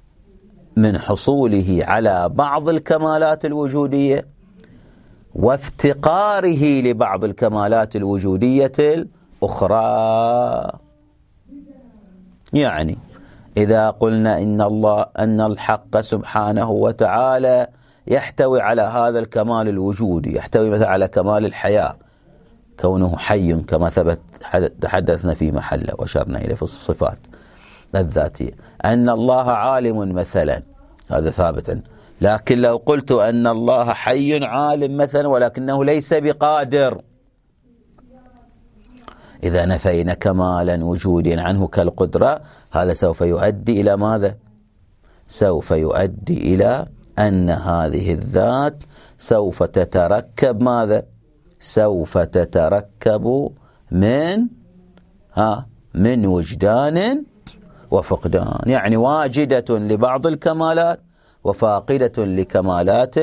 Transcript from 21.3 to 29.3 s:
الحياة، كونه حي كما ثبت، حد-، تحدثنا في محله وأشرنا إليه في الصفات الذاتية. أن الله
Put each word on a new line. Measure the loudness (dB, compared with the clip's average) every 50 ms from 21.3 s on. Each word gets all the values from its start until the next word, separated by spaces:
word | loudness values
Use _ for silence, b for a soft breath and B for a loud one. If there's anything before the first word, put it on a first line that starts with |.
| 0 0 0
الحياة، | -2 -4 -4 -2 0 2 2 2 0 -4 -8 b b b b b b b b b b b b b _ -10 -2
كونه | -2 0 2 2 2 0 0
حي | -2 -2 0 0 0 2 0 0
كما | 0 -2 -2 0 0 0 0
ثبت، | 0 0 2 0 0 -2 -6 -18 -20 -20 -12
حد-، | -2 -2 0 0 0 -4 -4
تحدثنا | -6 -2 -2 0 0 0 -2 0 0 -4 -2
في | -2 -2 -2 -2
محله | -4 -4 -4 -6 -6 -6 -6 -8 -8
وأشرنا | -8 -4 -4 -4 -4 -4 -6 -6
إليه | -6 -6 -6
في | -6 -6
الصفات | -10 -10 -10 -6 -6 -4 -2 -2 -4 -4 -6 -16 -20 B B B B B B B B B B B B -2
الذاتية. | -2 -2 0 0 -2 -2 -2 -4 -8 -10 -10 -10 B B B B B -2
أن | 0 2 2 2 2
الله | 2 0 2 2